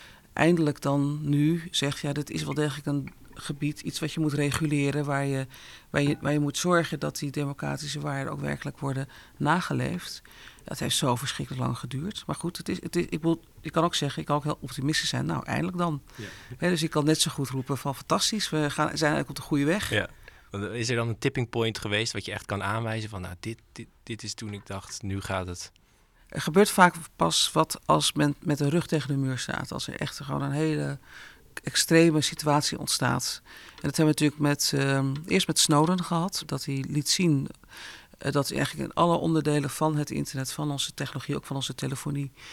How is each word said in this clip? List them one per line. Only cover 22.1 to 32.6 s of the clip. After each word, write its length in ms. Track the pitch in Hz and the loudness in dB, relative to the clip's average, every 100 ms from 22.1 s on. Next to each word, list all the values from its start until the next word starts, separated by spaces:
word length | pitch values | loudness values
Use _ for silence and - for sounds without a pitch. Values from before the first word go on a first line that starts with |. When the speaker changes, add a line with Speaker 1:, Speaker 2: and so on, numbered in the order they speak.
Speaker 2:
wat 120 | 104 98 | -4 -6
je 60 | |
echt 140 | 101 - | -8 -4
kan 180 | 101 | -2
aanwijzen 460 | 98 110 117 110 107 | 0 -2 -2 -4 -6
van: 120 | 104 | -8
"Nou, 140 | 90 90 | -8 -8
dit, 180 | 110 113 _ | -10 -10 _
dit, 160 | - 110 _ | -18 -18 _
dit 200 | - 110 | -12 -10
is 100 | 104 | -8
toen 200 | - 110 | -8 -8
ik 140 | 104 - | -10 -8
dacht, 340 | 98 - - | -10 -10 -10
nu 200 | 101 98 | -4 -4
gaat 260 | - 95 92 | -2 -4 -4
het"? 240 | 87 - - _ _ _ _ - | -8 -12 -16 _ _ _ _ -10
Speaker 1:
Er 140 | - | -4
gebeurt 280 | 151 156 208 | 2 6 6
vaak 260 | - 180 165 160 - | 8 6 6 -10 0
pas 360 | 170 160 - | 2 4 2
wat 280 | - 160 - - | 2 2 0 2
als 280 | 156 147 | 4 4
men 220 | - 147 143 | 2 2 2
met 180 | 143 143 | -2 2
de 120 | 143 | 2
rug 180 | 170 - | 2 2
tegen 200 | 156 139 | 0 0
de 100 | 139 | 0
muur 200 | 135 127 | 0 -2
staat. 340 | - - - | -4 -4 -4
Als 160 | 131 - | -6 -6
er 120 | - | -6
echt 200 | 139 - | -6 -6
gewoon 220 | 139 143 | -6 -2
een 100 | 139 | -2
hele 460 | 143 156 151 143 139 - - - - - - | 0 0 0 -2 -6 -10 -20 -20 -20 -18 -10
extreme 580 | - - - 165 170 151 | -4 -2 6 8 8 6
situatie 580 | 143 - 151 147 | 2 0 2 4